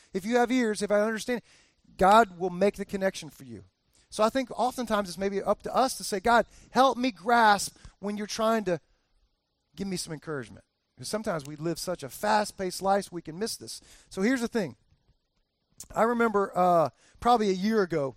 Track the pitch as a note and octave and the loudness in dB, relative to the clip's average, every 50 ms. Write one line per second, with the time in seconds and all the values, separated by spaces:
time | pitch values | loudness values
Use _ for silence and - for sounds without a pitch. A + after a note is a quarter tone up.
0 | _ _ - G3 E3+ A3 A#3+ B3 A#3+ A3 B3+ B3+ A#3+ G#3+ G#3+ - G3+ F#3 G#3 G#3 | _ _ -8 -6 -2 0 2 2 2 4 2 2 2 0 0 -2 -2 0 2 2
1 | G#3 A3 A3 G#3 - - B3 - - _ _ _ _ _ _ _ _ _ - - | 2 0 -2 -4 -4 -4 -4 -6 -6 _ _ _ _ _ _ _ _ _ -2 4
2 | F#3 F#3 G#3 A3+ A#3 G3 F3+ E3+ F3+ F#3 F3 F3 G3 G#3 - - G3 - G3+ G3+ | 6 8 8 8 8 6 2 -4 -6 -4 0 2 2 2 2 0 -6 -8 -6 -2
3 | F#3+ F#3+ - - D#3+ D3+ - - C3+ B2+ A2+ F#2 F#2 - _ _ _ _ _ _ | -2 -2 -2 -4 -8 -16 -16 -18 -18 -16 -16 -16 -18 -20 _ _ _ _ _ _
4 | _ _ - - G#3+ A3+ - C4+ B3+ - - - A3 B3+ - - A#3+ G#3 A3 G#3 | _ _ -2 0 0 2 2 0 -4 -4 -4 -2 -2 -2 -2 -4 -4 -2 -2 -2
5 | G3+ F3+ E3 F#3+ G3 G3+ G3+ F#3+ - F#3+ G#3 - - - - G#3 B3 C4 - - | -2 -4 -6 -6 -4 -4 -4 -2 -2 -2 -2 -2 -4 -2 0 0 0 0 0 -6
6 | F#3 - - - - A#3 A#3 A#3 G3 - _ - - - - A3+ C4 C4+ A#3 A#3 | -8 -6 -6 -2 2 4 4 4 2 0 _ -20 -20 -2 2 4 4 4 2 0
7 | B3 C4 G3 D#3+ F3 A3+ A#3+ A#3+ A3+ G#3+ G3+ F#3+ - - - _ - - - _ | -2 -4 -4 -4 0 2 4 6 6 6 4 4 0 -4 -12 _ -20 -20 -16 _
8 | F#3+ G3+ G#3+ G3+ G#3+ G3 - - A3 A3 A3+ A3+ G#3 F#3 E3+ D3 - _ _ _ | -8 -6 -6 -6 -6 -6 -4 0 0 2 2 2 0 0 -2 -2 -4 _ _ _
9 | _ _ _ _ _ _ _ _ _ _ _ _ _ _ _ - G3 G3 F#3 E3+ | _ _ _ _ _ _ _ _ _ _ _ _ _ _ _ -10 -8 -6 -6 -6
10 | - E3 D#3+ C#3 - E3 D#3 C#3 A#2 G#2 G2 F#2+ - _ _ _ _ _ _ - | -6 -8 -12 -12 -10 -10 -10 -10 -10 -12 -16 -20 -20 _ _ _ _ _ _ -16
11 | B2+ - - G#3+ G#3+ A3 F3 D#3 C3 D3 D3+ - D#3 E3+ E3 - - F#3+ F3 - | -10 -8 -8 -6 -4 -6 -6 -6 -8 -10 -10 -6 -6 -6 -4 -4 -6 -8 -8 -8
12 | - B2 - - - G#3 G#3+ G#3+ G#3 - - - G3 F3+ - - F#3 G3 G3 G3+ | -10 -12 -10 -6 -2 0 2 2 0 -2 -4 -6 -6 -6 -6 -4 0 2 2 2
13 | F#3+ - F3 E3+ - D#3+ D3+ F3+ G#3+ A3+ - - - A2 - - - - - - | 0 -4 -8 -12 -12 -12 -8 -8 -6 -6 -8 -10 -12 -14 -16 -16 -18 -20 -20 -20
14 | _ _ - F#3+ F#3+ A#3 C4+ B3 A#3 A3 - A#3 F#3+ C3 - - _ _ _ _ | _ _ -4 -2 0 2 2 0 -2 -2 -2 -2 -4 -4 -6 -12 _ _ _ _
15 | _ _ _ _ _ _ _ _ _ _ _ _ _ _ _ - - - - - | _ _ _ _ _ _ _ _ _ _ _ _ _ _ _ -20 -20 -8 -2 0
16 | G#3+ A#3 A#3+ A#3 A#3 A3+ G3+ G3+ G3 F#3+ - F3+ F3+ F3+ F3 E3+ D#3 B2+ - _ | 0 0 2 2 0 2 2 0 -2 0 0 2 2 4 4 4 2 2 -2 _
17 | _ _ _ _ - A3+ B3 A#3 G#3+ G3 F#3+ F#3 F#3 G#3+ A3+ G#3+ F#3+ E3 E3+ D#3 | _ _ _ _ 2 2 4 4 4 0 0 0 0 0 2 2 2 0 0 -2
18 | C#3 C3+ A#2+ | -2 -4 -6